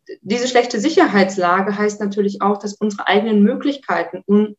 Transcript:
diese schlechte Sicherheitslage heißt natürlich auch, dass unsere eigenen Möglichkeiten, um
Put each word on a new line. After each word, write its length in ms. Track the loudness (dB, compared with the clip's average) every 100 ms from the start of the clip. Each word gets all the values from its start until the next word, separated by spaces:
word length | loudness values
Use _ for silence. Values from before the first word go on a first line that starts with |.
| _ -18
diese 280 | -4 -2 0
schlechte 320 | 2 0 0
Sicherheitslage 960 | 0 2 4 4 2 0 0 0 0 -2
heißt 200 | -2 -2
natürlich 440 | -6 -2 -2 0
auch, 160 | -2 -2
dass 160 | -4
unsere 320 | -4 -6 -4 0
eigenen 360 | 0 2 4
Möglichkeiten, 800 | 4 2 -4 -6 -4 -4 -4 -10 0
um 280 | 2 2